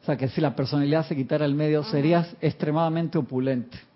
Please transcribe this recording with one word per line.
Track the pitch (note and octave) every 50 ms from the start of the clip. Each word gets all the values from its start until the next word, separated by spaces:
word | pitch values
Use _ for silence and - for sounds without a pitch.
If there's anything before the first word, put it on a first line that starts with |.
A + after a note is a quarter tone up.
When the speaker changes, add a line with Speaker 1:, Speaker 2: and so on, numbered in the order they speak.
Speaker 1:
o | _
sea, | - D3+
que | A#2 - C3
si | - -
la | D#3 C#3+ -
personalidad | - C#3 A#2+ - C#3+ C#3+ C#3+ D3 D#3+ D#3+
se | D#3 E3+ C#3
quitara | C3+ - D3+ D3+ D3+
el | D3 C#3
medio, | D3 D3+ D3+ D3+ D3+
Speaker 2:
Ujú. | D3 -
Speaker 1:
serías | - D3 C#3 D#3 E3+ E3+ E3+ E3+ - -
extremadamente | - D#3 - - - D3+ D3 D#3 E3 E3 D#3+ E3 E3 D#3 - E3+
opulente | C3+ A2+ C3 B2+ C3 C3+ C3+ B2 A2+ - - - - _ _